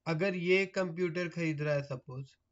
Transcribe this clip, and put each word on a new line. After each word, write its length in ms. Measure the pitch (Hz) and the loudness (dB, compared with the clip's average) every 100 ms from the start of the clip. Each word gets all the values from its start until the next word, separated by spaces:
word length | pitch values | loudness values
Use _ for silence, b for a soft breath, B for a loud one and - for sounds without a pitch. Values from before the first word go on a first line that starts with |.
| - | -4
अगर 280 | 165 196 | 0 0
ये 300 | 185 175 185 190 | 0 4 4 4
कंप्यूटर 640 | 190 185 165 180 165 175 | 0 -2 0 -2 0 -4
खरीद 340 | 165 165 151 | -2 -2 0
रहा 120 | 151 | 0
है, 80 | 143 | 0
सपोज 520 | 135 127 - 131 139 _ _ | -2 -8 -8 -10 -12 _ _